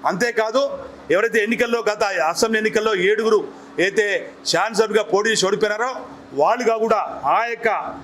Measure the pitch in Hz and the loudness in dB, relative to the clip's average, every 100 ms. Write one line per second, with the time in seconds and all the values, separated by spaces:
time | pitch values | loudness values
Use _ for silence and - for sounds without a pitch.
0 | 139 180 240 233 220 240 277 - - - | -2 0 -2 0 0 0 -2 -4 -12 -18
1 | - 170 226 220 208 226 240 233 220 214 | 0 2 2 0 0 0 0 0 0 0
2 | 208 185 160 - 226 220 214 214 220 202 | 0 2 0 2 2 2 0 0 0 2
3 | 180 214 226 214 - - - - 185 214 | 2 2 2 2 0 -12 -12 -2 0 2
4 | 208 185 - - - 165 208 208 220 208 | 0 -2 -4 -10 -2 0 0 2 2 2
5 | 202 196 220 214 185 208 214 214 254 233 | 2 0 2 2 2 0 0 0 -4 -6
6 | - - - 135 160 247 233 226 220 214 | -12 -18 -10 0 2 2 2 0 2 0
7 | 156 - 139 180 233 226 226 180 156 - | 0 -4 0 2 0 -2 -2 -2 -4 -10